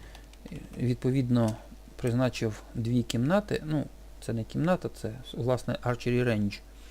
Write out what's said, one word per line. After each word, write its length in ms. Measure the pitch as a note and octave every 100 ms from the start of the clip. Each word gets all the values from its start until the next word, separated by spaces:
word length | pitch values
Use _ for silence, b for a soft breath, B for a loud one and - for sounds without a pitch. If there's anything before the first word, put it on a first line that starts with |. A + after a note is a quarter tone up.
| B B B B -
і, 40 | D3 - -
відповідно, 800 | B2 B2 C3 C3+ B2 B2 A2 A2 - - - -
призначив 680 | B2+ A#2 B2+ - A2+ G#2 - -
дві 280 | A2+ B2
кімнати, 580 | A#2 A#2 C3 G3 G#3 - D3+
ну, 200 | D3+ - - - -
це 120 | -
не 100 | A#2
кімната, 460 | A2 C3 D#3+ F3+ B2+
це, 220 | - A2 A#2+ -
власне, 440 | - A#2+ B2 - A2+
арчері 420 | B2 A#2+ B2 B2
рейндж. 320 | B2 G#2+ G#2 - - B B